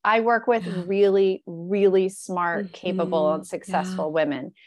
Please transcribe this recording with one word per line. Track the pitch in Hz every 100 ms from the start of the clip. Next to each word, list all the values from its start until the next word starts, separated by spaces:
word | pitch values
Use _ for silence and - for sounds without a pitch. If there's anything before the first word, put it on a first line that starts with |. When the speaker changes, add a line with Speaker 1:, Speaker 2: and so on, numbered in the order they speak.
Speaker 1:
I | - 226
work | 226 233 233
with | 233 180
Speaker 2:
Yeah. | 180 175
Speaker 1:
really, | 196 202 196 190 190 -
really | 170 170 202 196 190 190
smart, | 190 - 180 170 170 196
capable, | - 185 185 175 165 151
Speaker 2:
Mm-hmm. | 160
Speaker 1:
and | -
successful | 175 - 185 185 185 156
Speaker 2:
Yeah. |
Speaker 1:
women. | 160 151 135 143 -